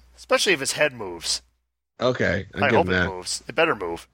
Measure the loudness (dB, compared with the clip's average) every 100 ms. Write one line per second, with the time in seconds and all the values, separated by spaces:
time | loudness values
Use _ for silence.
0 | _ -12 0 2 4 2 0 0 0 0
1 | -10 -8 -4 -6 _ _ _ _ _ -2
2 | -2 0 0 -2 -4 -2 2 4 4 2
3 | 0 -4 -8 -10 -6 0 2 0 -4 -6
4 | -10